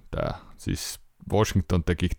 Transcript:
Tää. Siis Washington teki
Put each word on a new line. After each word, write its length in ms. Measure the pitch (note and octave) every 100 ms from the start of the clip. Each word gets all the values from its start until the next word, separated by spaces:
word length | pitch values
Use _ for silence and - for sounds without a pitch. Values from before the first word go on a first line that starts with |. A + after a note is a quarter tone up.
| -
Tää. 280 | - - - - -
Siis 440 | - - - - - _ -
Washington 520 | F#2 - G2+ - F#2
teki 240 | E2+ F2 F2+